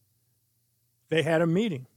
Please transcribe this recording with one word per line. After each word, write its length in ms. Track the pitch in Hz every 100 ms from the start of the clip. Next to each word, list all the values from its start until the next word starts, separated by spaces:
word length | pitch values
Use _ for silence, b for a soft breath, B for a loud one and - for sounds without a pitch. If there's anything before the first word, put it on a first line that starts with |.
| _ _ _ _ _ _ _ _ _ _ _
they 140 | 156
had 180 | 151 160
a 60 | 170
meeting. 400 | 175 226 135 127